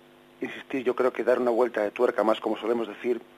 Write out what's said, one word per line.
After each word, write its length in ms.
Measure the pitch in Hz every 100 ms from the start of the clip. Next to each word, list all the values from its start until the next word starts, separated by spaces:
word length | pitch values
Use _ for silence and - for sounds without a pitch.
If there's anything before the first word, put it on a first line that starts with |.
| - - - -
insistir, 440 | 127 - - 139
yo 100 | 120
creo 180 | 120 123
que 120 | -
dar 160 | 113 123
una 100 | 123
vuelta 320 | 113 123 113
de 80 | 104
tuerca 320 | - 120 123
más, 160 | 107 110
como 180 | 110 104
solemos 300 | 107 120 107
decir, 340 | 104 120 113 -